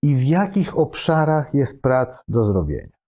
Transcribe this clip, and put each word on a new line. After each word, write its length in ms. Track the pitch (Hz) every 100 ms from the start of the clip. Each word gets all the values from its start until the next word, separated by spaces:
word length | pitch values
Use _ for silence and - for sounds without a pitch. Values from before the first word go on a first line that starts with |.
i 120 | 147
w 100 | 135
jakich 540 | 131 170 196 196 175 -
obszarach 760 | 156 - - 160 156 156 135
jest 280 | 139 131 -
prac 400 | 131 127 127 - -
do 160 | 113
zrobienia. 540 | 107 95 76 69 50 _